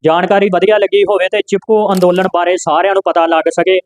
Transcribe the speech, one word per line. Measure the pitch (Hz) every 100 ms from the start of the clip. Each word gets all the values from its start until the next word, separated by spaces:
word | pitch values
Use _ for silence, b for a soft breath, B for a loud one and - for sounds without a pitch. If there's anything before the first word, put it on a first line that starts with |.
ਜਾਣਕਾਰੀ | 156 165 180 202 202
ਵਧੀਆ | 175 196 214
ਲੱਗੀ | 196 202
ਹੋਵੇ | 196 202 185
ਤੇ | 208 -
ਚਿਪਕੋ | 202 - 214 208
ਅੰਦੋਲਨ | 190 180 180 185
ਬਾਰੇ | 175 175 180
ਸਾਰਿਆਂ | - 156 190
ਨੂੰ | 196 185
ਪਤਾ | 170 165
ਲੱਗ | 165 160
ਸਕੇ | 165 175 185